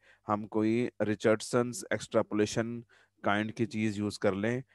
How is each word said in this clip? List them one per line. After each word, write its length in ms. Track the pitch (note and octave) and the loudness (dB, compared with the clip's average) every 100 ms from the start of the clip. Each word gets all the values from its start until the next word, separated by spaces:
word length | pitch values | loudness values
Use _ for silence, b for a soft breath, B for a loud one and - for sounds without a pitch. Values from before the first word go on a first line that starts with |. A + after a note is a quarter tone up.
| b b - | b b -4
हम 200 | G#2 G#2+ | -2 -2
कोई 440 | A2 A2 A#2 B2 - | 0 2 2 0 -2
रिचर्डसन्स 840 | G#2+ G#2+ A#2 A2 - B2+ A#2+ A#2 - | -2 2 2 2 2 0 0 -4 -4
एक्सट्रैपोलेशन 920 | G#2+ - A2+ G2+ G#2+ G#2+ - A2+ A#2 A#2 b b _ | -4 0 0 2 2 0 0 -4 -6 -12 b b _
काइंड 280 | G#2 G2+ A2 | 0 0 0
की 140 | G#2+ A2 | -2 -4
चीज़ 320 | G#2+ A2 G2+ | 0 -2 -2
यूज़ 200 | G#2 - | -4 0
कर 160 | G#2+ | 0
लें। 280 | F#2+ A2 B2 - | 0 0 -4 -8